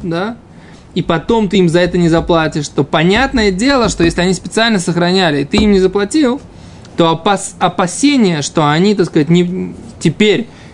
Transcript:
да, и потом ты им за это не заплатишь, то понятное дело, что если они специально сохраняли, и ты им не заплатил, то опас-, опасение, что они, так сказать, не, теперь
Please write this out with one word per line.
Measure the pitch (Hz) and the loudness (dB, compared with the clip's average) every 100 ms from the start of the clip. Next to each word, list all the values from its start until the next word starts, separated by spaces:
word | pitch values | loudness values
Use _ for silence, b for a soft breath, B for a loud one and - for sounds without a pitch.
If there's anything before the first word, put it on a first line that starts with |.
да, | 180 170 208 240 - B B B B | -8 -6 -6 -10 -18 B B B B
и | - | -6
потом | - 165 - 226 202 | -2 -4 0 0 2
ты | 202 | 2
им | 175 | 2
за | 170 | 2
это | 180 180 | 2 2
не | 170 | 2
заплатишь, | 165 165 165 156 156 143 | 2 2 0 0 -4 -6
то | - | -4
понятное | 143 165 165 214 269 262 208 | -2 0 2 2 0 0 0
дело, | 185 254 277 214 | 0 0 0 0
что | - | 0
если | 170 170 | -2 0
они | 180 | -2
специально | 175 - 214 226 208 | -2 -4 -2 0 0
сохраняли, | 175 170 175 185 175 143 | 0 -2 0 2 0 0
и | |
ты | 143 - | -2 0
им | 214 | 2
не | 196 | 2
заплатил, | 185 196 202 311 254 277 - B B B B - | 2 0 -2 0 0 -2 -8 B B B B 0
то | 165 | 0
опас-, | - 208 190 - - | 2 0 -2 -4 -4
опасение, | 175 175 214 - 285 277 202 156 | -4 -2 -4 0 0 2 2 0
что | 139 - 147 | -4 0 0
они, | 156 202 | 2 2
так | 202 170 | 2 0
сказать, | 160 151 | 0 2
не, | 170 175 185 180 170 - - | 2 2 -4 -10 -12 -18 -6
теперь | 170 - 214 190 226 B B | -6 0 2 2 -2 B B